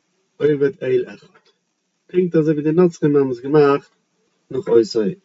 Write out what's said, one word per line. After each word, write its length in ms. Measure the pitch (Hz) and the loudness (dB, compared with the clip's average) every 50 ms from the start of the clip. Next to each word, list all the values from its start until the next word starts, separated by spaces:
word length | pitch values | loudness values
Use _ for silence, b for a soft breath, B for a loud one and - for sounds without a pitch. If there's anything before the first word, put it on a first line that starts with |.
| _ _ _ _ _ _ _ | _ _ _ _ _ _ _
עובד 340 | - 143 151 151 135 143 139 135 - | -2 -2 -2 0 0 -2 -4 -4 -6
אל 220 | 127 131 127 123 - | -4 -2 -2 -2 -4
אחד. 200 | 101 101 - - _ _ _ _ _ _ _ _ _ _ _ _ _ _ _ _ | -6 -14 -20 -20 _ _ _ _ _ _ _ _ _ _ _ _ _ _ _ _
קלינגט 300 | _ - 180 185 175 165 | _ -4 -2 -2 0 0
אזוי, 180 | 160 151 160 151 | 0 0 0 -2
ווי 80 | 147 | -2
די 100 | 147 156 | -2 0
נוצרים 440 | 156 175 180 175 170 - 160 147 143 | 2 2 2 2 0 -2 -2 0 2
האבן 140 | 143 139 131 | 2 0 0
עס 100 | 123 120 | -4 -8
געמאכט, 500 | 127 139 151 151 143 139 143 143 - _ _ _ _ _ _ _ _ _ _ _ _ - | -4 0 2 4 4 4 2 0 -4 _ _ _ _ _ _ _ _ _ _ _ _ -10
נאך 180 | - 127 101 - | -10 -8 -2 2
אויסער. 400 | 117 117 110 101 - 110 104 92 90 - | 2 2 2 2 -2 -4 -2 -4 -6 -8